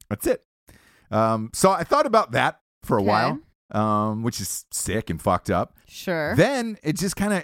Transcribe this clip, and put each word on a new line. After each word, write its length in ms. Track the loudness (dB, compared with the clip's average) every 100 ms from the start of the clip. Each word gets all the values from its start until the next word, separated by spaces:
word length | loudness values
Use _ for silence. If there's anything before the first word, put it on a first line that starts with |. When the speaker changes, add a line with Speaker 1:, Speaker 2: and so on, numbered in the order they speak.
| -10
Speaker 1:
That's 160 | -4 -2
it. 180 | -2 _ _ -20 -20 _ _ -4
Um, 400 | 0 2 0 -4
so 160 | 2 2
I 140 | 2
thought 200 | 0 2 4
about 260 | 2 2
that 280 | 0 -2 -2 _ _
for 160 | -2 0
a 20 |
Speaker 2:
Okay. 80 | 4
Speaker 1:
while, 300 | 2 2 -2 -10 _ _
um, 520 | -2 0 0 -2 -2
which 160 | -4 -6
is 260 | -8 -8 -8
sick 380 | -8 -4 -4 -4
and 100 | -2
fucked 280 | 0 0 0
up. 260 | -2 -2 _ _
Speaker 2:
Sure. 460 | -12 -4 -2 0 2
Speaker 1:
Then 400 | 2 2 -4 -6
it 140 | -4 -2
just 200 | -4 -2
kinda, 260 | -2 -2